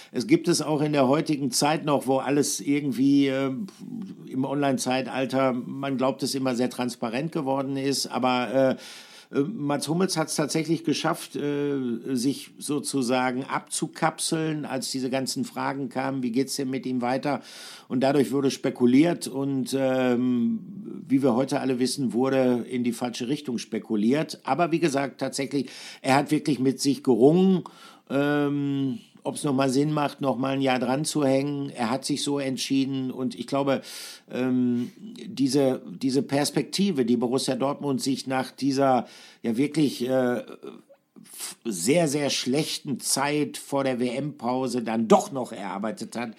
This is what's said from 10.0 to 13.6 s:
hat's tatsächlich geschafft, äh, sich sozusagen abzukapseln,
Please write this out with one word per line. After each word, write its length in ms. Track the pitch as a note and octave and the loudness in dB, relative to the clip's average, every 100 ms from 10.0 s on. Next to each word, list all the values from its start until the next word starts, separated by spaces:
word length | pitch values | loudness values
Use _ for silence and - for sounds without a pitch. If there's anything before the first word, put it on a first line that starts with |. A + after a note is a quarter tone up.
| F#3+ - | 0 0
hat's 200 | D#3 - | -2 -2
tatsächlich 480 | D3 D#3+ D3+ D#3+ | 0 0 0 0
geschafft, 500 | - C3+ D#3+ E3 - | 0 0 0 -2 -4
äh, 400 | C3+ C#3+ C#3+ C#3+ C#3 B2 A#2 - | -6 -4 -2 -2 -2 -2 -4 -2
sich 360 | C3 B2 C3+ - - | 0 0 -2 -6 -12
sozusagen 840 | - D3 - C#3 A#2+ B2+ B2+ B2 | -6 -4 -2 -2 2 2 2 -2
abzukapseln, 1200 | C3+ C#3+ | -4 -6